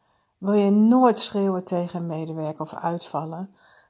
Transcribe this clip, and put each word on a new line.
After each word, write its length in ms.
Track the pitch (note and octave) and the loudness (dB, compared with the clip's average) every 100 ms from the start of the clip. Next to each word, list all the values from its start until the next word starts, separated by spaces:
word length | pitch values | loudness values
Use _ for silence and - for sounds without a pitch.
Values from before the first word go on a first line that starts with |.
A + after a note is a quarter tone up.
| _ _ _ _ | _ _ _ _
Wil 160 | F#3+ | 0
je 180 | G#3 G3+ | 2 4
nooit 480 | G#3 A3 B3+ B3+ A3 | 6 6 6 6 4
schreeuwen 440 | - G#3 G3 F#3 | -2 -2 0 -2
tegen 360 | F#3 F3+ F3 F#3+ | -2 -4 -4 -6
een 80 | E3+ | -6
medewerker 540 | D#3+ D#3+ D#3+ D#3 D#3 | -6 -6 -6 -6 -6
of 120 | D#3 | -10
uitvallen? 800 | - E3 E3+ - D3+ D#3+ E3 G3 _ _ _ | -6 -6 -6 -6 -8 -8 -10 -12 _ _ _